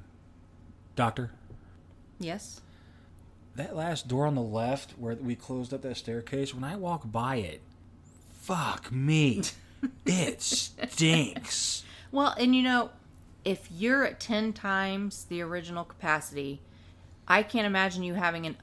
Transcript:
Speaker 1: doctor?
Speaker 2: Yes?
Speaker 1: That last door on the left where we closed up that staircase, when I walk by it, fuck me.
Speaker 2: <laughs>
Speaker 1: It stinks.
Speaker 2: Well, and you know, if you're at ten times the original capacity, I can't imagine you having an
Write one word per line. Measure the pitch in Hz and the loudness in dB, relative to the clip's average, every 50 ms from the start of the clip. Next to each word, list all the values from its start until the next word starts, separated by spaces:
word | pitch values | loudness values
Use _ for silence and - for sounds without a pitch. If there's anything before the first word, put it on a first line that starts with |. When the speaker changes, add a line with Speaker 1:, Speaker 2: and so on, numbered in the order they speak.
| 95 - - - - - - - - - - - - - - - - - - | -18 -20 -20 -20 -20 -20 -20 -20 -20 -20 -20 -20 -20 -20 -20 -20 -20 -6 0
Speaker 1:
doctor? | - 120 117 - - 123 117 - - - - - - - - - - - - - - - - - - | 2 2 2 2 -2 -6 -6 -8 -14 -18 -20 -20 -20 -20 -20 -20 -20 -20 -20 -20 -20 -20 -20 -12 -8
Speaker 2:
Yes? | 180 165 175 208 - - - - - - - - - - - - - - - - - - - - - - - | -6 -6 -6 -6 -10 -14 -16 -18 -20 -20 -20 -20 -20 -20 -20 -20 -20 -20 -20 -20 -20 -20 -20 -20 -20 -12 -10
Speaker 1:
That | - 147 202 285 | -8 -8 -6 -4
last | 160 160 175 165 139 - 123 | -4 -2 -2 -2 -4 -2 -2
door | 123 135 147 | 0 2 2
on | 151 147 | 2 2
the | 131 | 2
left | 117 110 107 110 113 123 135 135 - - - - | 0 0 0 0 0 0 0 -2 -4 -10 -12 -8
where | 120 113 117 | -6 -6 -4
we | - 131 120 120 | -4 -2 -4 -4
closed | 117 - - 131 127 123 120 | -4 -4 -6 -6 -6 -4 -6
up | 139 131 | -6 -6
that | - 131 120 | -6 -6 -6
staircase, | - - - 113 117 - - - 139 139 135 131 | -6 -6 -6 -6 -6 -6 -4 -4 -2 -2 -4 -4
when | 127 131 | -6 -6
I | 139 180 | -6 -6
walk | 202 185 175 170 156 - 113 | -4 -4 -4 -4 -4 -4 -4
by | 104 113 117 131 135 | -2 -2 0 0 0
it, | 120 98 82 76 - - - - - - - - - - - - - - - - | -2 -2 -4 -8 -12 -16 -20 -20 -20 -20 -20 -20 -20 -20 -20 -20 -20 -20 -20 -20
fuck | - - - 185 170 139 120 - - - - | -12 -6 -2 -2 0 0 -2 -4 -6 -6 -4
me. | 123 131 135 147 156 156 151 139 110 143 - | -2 0 2 4 6 6 6 6 6 4 0
Speaker 2:
<laughs> | - - - - - - - - 262 - - - | -2 -6 -8 -14 -20 -8 -6 -6 -6 -6 -4 0
Speaker 1:
It | - 185 185 160 - - - | 2 2 2 2 0 -2 -4
stinks. | - - 262 - - - - - - - - - 160 160 165 160 139 104 - - - - - - - - - - - - - - - - | -4 -2 -2 -2 -2 -4 -6 -8 -8 -6 0 4 6 6 6 6 4 2 -2 -8 -8 -6 -4 -2 -2 -2 -4 -6 -8 -12 -18 -20 -12 -2
Speaker 2:
Well, | - 277 285 285 - - | 2 2 2 2 4 4
and | 247 247 254 | 6 6 6
you | 254 | 6
know, | 254 254 247 247 226 - - - - - - - - - - - - | 6 4 4 2 2 0 -6 -14 -20 -20 -20 -20 -20 -20 -20 -6 -4
if | 196 190 - - - | -2 -2 -2 -6 -10
you're | 175 170 208 240 262 277 262 | -6 -2 2 2 4 4 4
at | - - - | 2 -2 -4
ten | - - 233 214 220 220 | -4 -2 0 0 0 0
times | 214 - - 196 196 190 190 190 190 196 202 202 - - - | -2 -4 -2 -2 0 0 0 0 -2 -2 -4 -4 -6 -8 -10
the | - 175 175 | -8 -6 -6
original | 175 165 175 175 160 170 175 175 170 | -4 -4 -6 -6 -6 -6 -8 -8 -8
capacity, | - - - 196 165 151 151 147 - 143 143 139 139 143 139 - - - - - - - - - - - - - - | -10 -12 -4 0 2 2 2 0 -4 -6 -6 -6 -6 -8 -10 -14 -18 -20 -20 -20 -20 -20 -20 -20 -20 -20 -10 2 4
I | 180 202 | 6 6
can't | 214 214 - 233 208 | 6 4 2 2 2
imagine | 208 196 190 190 190 180 180 | 2 4 4 2 2 0 -2
you | 180 180 175 | -2 -2 0
having | 196 180 170 170 165 165 | 2 2 2 2 0 -4
an | 160 151 - | -6 -6 -6